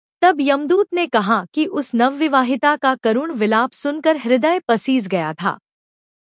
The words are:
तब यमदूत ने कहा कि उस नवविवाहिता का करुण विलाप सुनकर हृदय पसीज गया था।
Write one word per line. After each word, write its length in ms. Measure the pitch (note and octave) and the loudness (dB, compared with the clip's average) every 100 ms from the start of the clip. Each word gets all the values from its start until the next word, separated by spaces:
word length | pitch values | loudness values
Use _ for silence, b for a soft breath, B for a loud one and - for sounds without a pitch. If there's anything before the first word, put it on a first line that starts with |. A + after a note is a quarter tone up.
| _ _ | _ _
तब 160 | F4 D4+ | 2 2
यमदूत 460 | C#4 C#4 D4 F#4+ G4+ | 0 0 2 0 2
ने 140 | F4 E4+ | -2 0
कहा 380 | A3+ G3 A3 F3+ | 0 0 -2 -2
कि 120 | D#4 D#4 | -4 -2
उस 260 | D4 B3 A#3 | -4 -4 0
नवविवाहिता 800 | B3+ C#4 D#4 C4+ B3 C4+ D4 D4 | 0 0 0 2 0 0 0 0
का 200 | C4+ C4 | 0 0
करुण 360 | A#3 A3+ E4 | 0 0 -2
विलाप 400 | C4 A3 A3 B3+ | -2 0 0 0
सुनकर 460 | - C#4+ D4+ D#4 D#4 | -4 -6 0 0 0
हृदय 420 | A#3 B3+ D4+ F4+ | 2 2 2 0
पसीज 480 | - A3+ - C4 F#3 | 0 -2 0 -2 0
गया 260 | F#3 D#3 | -4 -4
था। 260 | D#3+ F3+ - _ _ _ _ _ _ _ | -4 -6 -6 _ _ _ _ _ _ _